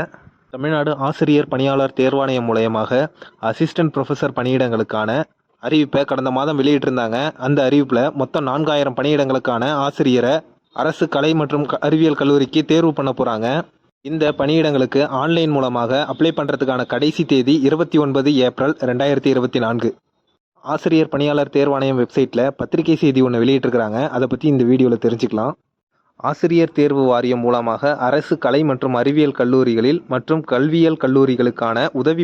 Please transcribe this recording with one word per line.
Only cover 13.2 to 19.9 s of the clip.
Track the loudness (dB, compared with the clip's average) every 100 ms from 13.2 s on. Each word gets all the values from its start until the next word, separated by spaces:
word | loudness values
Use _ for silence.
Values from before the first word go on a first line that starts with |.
| -2 -2 -2 -2 -6 _ _ _ -10
இந்த | -2 -2 0
பணியிடங்களுக்கு | 0 2 2 0 0 0 0 -2
ஆன்லைன் | 0 0 0 0
மூலமாக | -2 -2 -2 -2 -2
அப்ளை | 0 0 0
பண்றதுக்கான | -4 -2 -2 -2 -4
கடைசி | -2 -2 -2 0
தேதி | 2 2 2 2
இருபத்தி | 0 0 0
ஒன்பது | 2 0 2 2 0
ஏப்ரல் | 0 -2 -2 -2
ரெண்டாயிரத்தி | 0 0 0 0 0
இருபத்தி | 0 -2 -2
நான்கு. | -2 -4